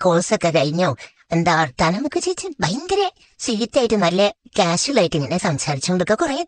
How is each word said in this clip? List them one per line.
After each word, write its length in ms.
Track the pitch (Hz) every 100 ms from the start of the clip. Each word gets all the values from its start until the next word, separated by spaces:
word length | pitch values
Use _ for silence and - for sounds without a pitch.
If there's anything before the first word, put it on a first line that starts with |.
കോഴ്സ് 320 | 185 170 -
ഒക്കെ 140 | 220 170
കഴിഞ്ഞോ? 480 | 151 143 170 180 123 - _ _
എന്താ 300 | 170 165 160
വർത്താനം?" 340 | 156 - 165 202
എന്നൊക്കെ 240 | 294 349
ചോദിച്ച് 280 | 359 359 381 -
ഭയങ്കര 500 | 151 247 359 392 370 - _ -
സ്വീറ്റ് 400 | - 214 226 285
ആയിട്ട്, 180 | 233 214
നല്ല 320 | 170 180 202 - - -
കാഷ്വൽ 400 | 175 175 - 285
ആയിട്ട് 180 | 170 156
ഇങ്ങനെ 220 | 135 175
സംസാരിച്ചുകൊണ്ടൊക്കെ 760 | 190 135 - 139 - 180 175
കുറെ 320 | 214 330 277